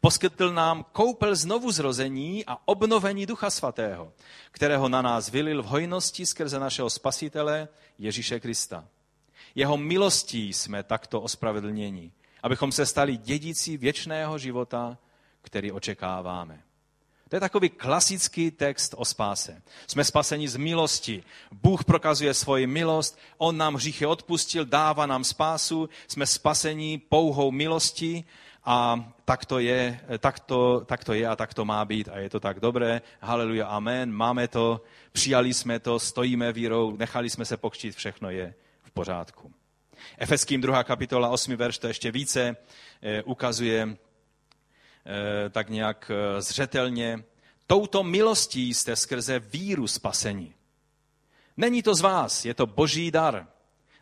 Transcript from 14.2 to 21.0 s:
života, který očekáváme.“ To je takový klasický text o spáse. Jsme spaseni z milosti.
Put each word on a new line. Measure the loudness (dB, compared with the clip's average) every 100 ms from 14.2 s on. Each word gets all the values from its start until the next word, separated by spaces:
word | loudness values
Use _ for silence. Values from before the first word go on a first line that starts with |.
| -4 -6
života, | -6 -6 -4 -4 -6 -10 _ _ _ _
který | -10 -6 -6
očekáváme.“ | -6 -8 -6 -6 -6 -6 -8 -10 -16 _ _ _ _ _ _ _
To | -2
je |
takový | 0 2 2
klasický | 0 0 2 2 0 -4 0 -2
text | 0 -2 0 -6 -2
o |
spáse. | -4 -2 -2 -2 -6 -12 -20 -20 -6
Jsme | 0
spaseni | 2 2 0 -2 -4
z | -4
milosti. | -2 2 2 0